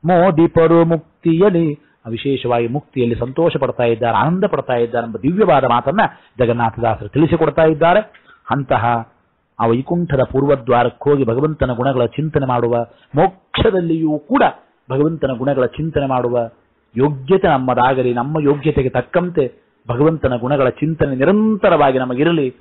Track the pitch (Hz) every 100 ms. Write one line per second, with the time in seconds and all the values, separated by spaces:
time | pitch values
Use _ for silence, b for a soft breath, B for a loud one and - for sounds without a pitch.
0 | 160 180 185 156 165 - 165 170 165 165
1 | - _ 170 165 202 170 165 147 _ _
2 | 113 113 143 135 120 120 117 139 - 135
3 | 117 113 117 131 165 143 131 - 120 113
4 | 120 110 127 180 196 147 131 123 117 120
5 | 117 107 120 180 214 147 127 120 127 185
6 | 185 B B - 120 117 117 110 113 107
7 | 104 135 156 165 156 - 160 151 165 185
8 | 214 b b b - 131 135 123 117 117
9 | 113 _ _ _ _ - 113 120 135 175
10 | 175 143 120 131 139 139 120 120 120 -
11 | 143 147 123 117 156 151 127 117 127 127
12 | 117 - 156 151 135 123 117 120 117 b
13 | b 139 185 185 _ - - 190 170 160
14 | 160 151 - 262 202 - _ _ _ 131
15 | 151 165 135 123 131 135 120 - 160 151
16 | 139 127 120 120 117 _ _ _ _ 113
17 | 143 139 131 190 190 139 127 123 127 131
18 | 123 120 127 156 143 143 151 143 131 127
19 | - 180 175 170 127 - _ _ - 120
20 | 151 165 131 123 123 143 127 117 151 160
21 | 147 131 143 202 220 214 202 165 143 131
22 | 127 123 156 170 135 -